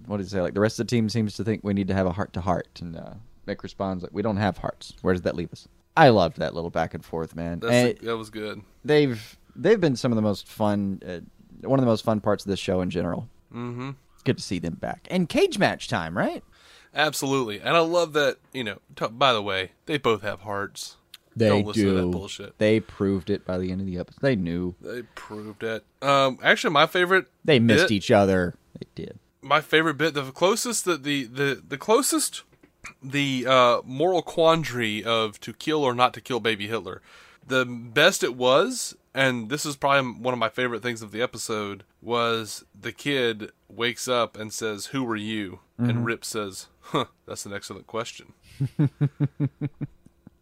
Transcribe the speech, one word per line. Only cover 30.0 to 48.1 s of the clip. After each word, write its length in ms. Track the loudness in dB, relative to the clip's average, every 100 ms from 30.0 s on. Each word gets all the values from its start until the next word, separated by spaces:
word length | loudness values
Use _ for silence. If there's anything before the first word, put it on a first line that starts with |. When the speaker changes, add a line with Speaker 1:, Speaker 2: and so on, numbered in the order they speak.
| 0
Speaker 2:
the 120 | -2 -6
closest 520 | 0 2 2 -2 -2
that 180 | -2 -2
the, 220 | -2 -4
the, 380 | -4 -2 -2 -2 -6
the 120 | -6
closest 640 | 2 2 2 0 -2 -6 -16 _ _ _ -20 -18
the, 440 | -6 -2 0 0 4
uh, 320 | 6 6 4 0
moral 340 | -2 2 2
quandary 840 | 0 2 4 4 0 -2 -2 -2
of 380 | 0 0 0 -4
to 140 | -16
kill 280 | -10 -2 0
or 100 | 2
not 180 | 2 2
to 80 | 0
kill 200 | -6 -2
baby 260 | 0 -2 -2
Hitler. 320 | -6 -6 -12 _ -20 -20 _ -2
The 180 | 0
best 580 | 0 -4 -4 4 4 4
it 120 | -2 0
was, 580 | 4 4 4 -2 -8 -12 _
and 340 | 0 0 0 -4
this 160 | -6
is 120 | -6 -2
probably 360 | 2 2 0 -4
one 140 | -4
of 40 | -2
my 120 | -2
favorite 320 | -2 -4 -4
things 180 | -6 -8
of 100 | -8
the 120 | -6
episode, 640 | -6 -6 -6 -6 -6 -10 -16 _
was 640 | -4 0 0 -2 -4 -12 -16 -14
the 140 | -12
kid 600 | -8 -4 0 0 -2 -8 -16 _
wakes 380 | -6 -4 -4 -2
up 280 | 0 0 -4
and 160 | -12
says, 340 | -8 -6 -6 -6
"Who 200 | -4 -2
are 80 | -4
you?" 440 | -4 -6 -6 -10 _ -4
Speaker 1:
Mm-hmm. 100 | 0
Speaker 2:
And 140 | 0
Rip 200 | -2 -4
says, 420 | -6 -6 -6 -8 -18 _
"Huh, 260 | -6 -4 -4 _ -14
that's 200 | -12 -10
an 60 |
excellent 340 | -12 -12 -16 -10
question." 460 | -8 -8